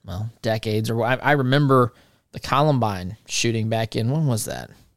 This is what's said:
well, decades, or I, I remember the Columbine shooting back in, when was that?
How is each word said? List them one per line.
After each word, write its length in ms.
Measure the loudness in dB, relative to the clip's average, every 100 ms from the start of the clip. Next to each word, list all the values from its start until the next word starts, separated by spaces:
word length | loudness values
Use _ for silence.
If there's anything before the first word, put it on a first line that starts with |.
well, 260 | -10 -8 -8 -6
decades, 480 | -4 -2 -2 -2 0
or 160 | -2
I, 120 | 0 0
I 160 | 2
remember 600 | 2 2 2 4 4 4 _ _ _ _
the 80 | -14
Columbine 760 | -2 2 2 2 0 -2 -8 -12 -8
shooting 420 | -4 -2 0 -2
back 260 | -2 -2
in, 160 | -2 -2
when 160 | 0 0
was 200 | 0 -4
that? 240 | -10 -12 -20 _